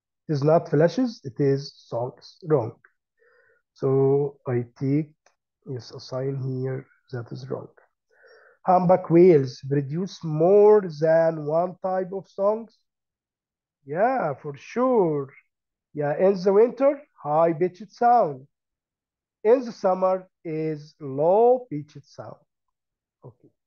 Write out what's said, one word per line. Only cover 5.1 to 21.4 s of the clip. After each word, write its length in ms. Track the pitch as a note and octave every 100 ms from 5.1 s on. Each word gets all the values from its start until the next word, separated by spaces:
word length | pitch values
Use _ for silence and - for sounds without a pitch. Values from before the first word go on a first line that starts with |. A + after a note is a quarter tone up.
| _ _ _ _ _ -
yes, 240 | B2+ -
a 100 | C#3
sign 360 | - B2+ C3+ C3+ C3
here. 380 | B2+ C3 C3 C3+ _ _
That 200 | B2 A#2
is 180 | C3 C3
wrong. 180 | - - _ _ _ _ _ _ - _ _ -
Humpback 400 | F3+ F3+ F#3 F#3
whales 440 | E3 F#3 D#3 C3 - C3
produce 480 | C#3+ C3+ D#3 F#3+ -
more 600 | E3 D3+ E3+ G#3 G#3 G#3+ F#3+ D3
than 320 | D#3+ E3 E3 E3
one 280 | D3 D#3+ F3+ F3
type 300 | F#3+ F#3 F#3
of 120 | G3 -
songs? 420 | - G3 A3 A3 _ _ _ _ _ _ _ _ _ _ _
Yeah, 500 | C3+ D#3 A#3 C4 E3+ C3+
for 120 | D3+ C#3
sure. 720 | - A3+ B3+ A#3+ E3 D3 C3+ - _ _ _ _ _
Yeah, 220 | D3 C#3+ D3+ F#3
in 80 | G3
the 80 | F#3+
winter, 400 | G3 A#3+ A#3+ C4+ C#4+ - _
high-pitched 680 | D3 D3+ E3+ D#3 F3+ F3+ G#3+
sound. 540 | - A#3+ A#3+ F3+ C3 C#3 _ _ _ _ _ _ _ _ _
In 220 | G#3+ C4
the 80 | A#3
summer 440 | - G3 F#3 F#3 F#3 F#3 _
is 500 | E3+ D#3 D#3 D3+ D3+ _
low-pitched 1080 | D3 C3+ D#3+ G3